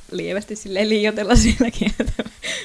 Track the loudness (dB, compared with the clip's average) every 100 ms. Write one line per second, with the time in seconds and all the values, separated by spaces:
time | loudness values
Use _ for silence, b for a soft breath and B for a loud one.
0 | -12 -8 -6 -6 -6 -12 -6 -2 2 2
1 | 2 0 4 6 6 4 0 0 -2 -2
2 | -4 -4 -8 -10 B -10